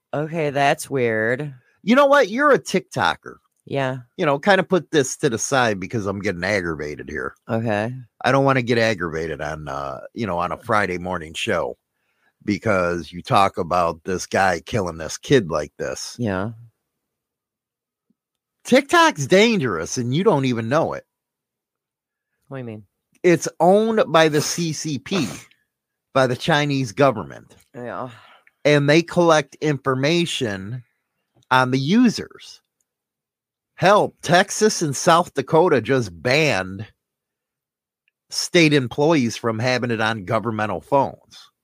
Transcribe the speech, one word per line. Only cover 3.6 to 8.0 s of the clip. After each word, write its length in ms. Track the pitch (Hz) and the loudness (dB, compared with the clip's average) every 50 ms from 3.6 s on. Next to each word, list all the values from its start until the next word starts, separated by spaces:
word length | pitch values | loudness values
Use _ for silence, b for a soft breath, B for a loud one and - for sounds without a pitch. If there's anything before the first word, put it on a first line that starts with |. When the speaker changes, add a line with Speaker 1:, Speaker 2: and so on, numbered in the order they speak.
| _ | _
Speaker 1:
Yeah. 340 | - - 139 135 131 131 131 120 _ _ - | -8 -6 -4 -4 -4 -6 -8 -12 _ _ -4
Speaker 2:
You 80 | 185 | -2
know, 120 | 151 139 143 | -2 -2 0
kinda 260 | - 208 196 190 185 | 2 2 2 2 2
put 260 | - 190 175 131 - | 0 -2 -2 -2 0
this 260 | - 156 131 - - - | 0 0 0 0 -2 -4
to 120 | - 143 | -2 -2
the 80 | 113 104 | -2 -2
side 420 | - - 143 131 123 113 107 92 | -4 -2 0 0 2 0 0 -2
because 240 | 92 - - 117 95 | -6 -6 -6 -4 -4
I'm 160 | 101 98 101 | -4 -6 -4
getting 240 | 95 104 92 85 87 | -4 -6 -6 -4 -4
aggravated 640 | 95 107 101 87 85 80 71 73 73 76 64 64 67 | -2 -2 -2 -2 -4 -6 -6 -8 -10 -10 -12 -12 -12
here. 260 | 73 71 64 67 - _ _ - | -10 -8 -8 -10 -12 _ _ -6
Speaker 1:
Okay. 460 | 117 113 113 117 104 101 107 117 127 131 | -4 -4 -2 -2 -2 -2 -4 -6 -8 -12